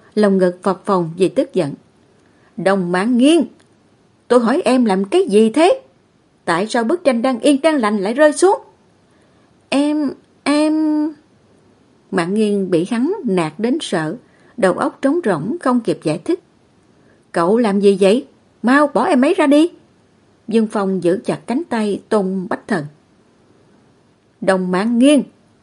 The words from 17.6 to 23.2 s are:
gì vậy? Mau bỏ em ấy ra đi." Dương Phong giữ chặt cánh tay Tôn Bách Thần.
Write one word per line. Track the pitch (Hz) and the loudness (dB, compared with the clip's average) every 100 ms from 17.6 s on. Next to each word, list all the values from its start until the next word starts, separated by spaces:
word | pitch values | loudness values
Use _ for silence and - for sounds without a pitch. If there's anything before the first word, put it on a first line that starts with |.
| 226 196 | 2 2
gì | 196 190 | 2 4
vậy? | 196 240 - _ _ _ | 4 2 -2 _ _ _
Mau | 220 285 294 | 0 2 2
bỏ | 214 247 | 0 0
em | 277 | 2
ấy | 277 | 2
ra | 370 294 | 2 4
đi." | 294 339 - _ _ _ _ _ _ - | 4 2 -2 _ _ _ _ _ _ -4
Dương | 226 214 | -2 0
Phong | 220 190 190 | -2 -2 -2
giữ | 170 196 - | 0 -2 -2
chặt | 147 - | -6 -4
cánh | 247 349 | -6 -4
tay | 233 214 185 - | -4 -4 -6 -2
Tôn | 214 190 190 175 | -2 -2 -4 -6
Bách | 269 - | -8 -6
Thần. | 190 147 - _ _ | -6 -6 -14 _ _